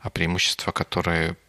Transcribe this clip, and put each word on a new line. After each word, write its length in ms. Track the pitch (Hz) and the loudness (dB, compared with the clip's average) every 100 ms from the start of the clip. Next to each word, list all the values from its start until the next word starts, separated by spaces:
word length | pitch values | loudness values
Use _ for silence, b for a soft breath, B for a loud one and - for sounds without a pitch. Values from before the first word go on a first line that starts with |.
А 80 | - | -8
преимущества, 600 | - 85 90 - - - | 0 0 2 0 0 -2
которые 640 | - - 92 85 82 80 - | -2 -2 0 0 2 0 -2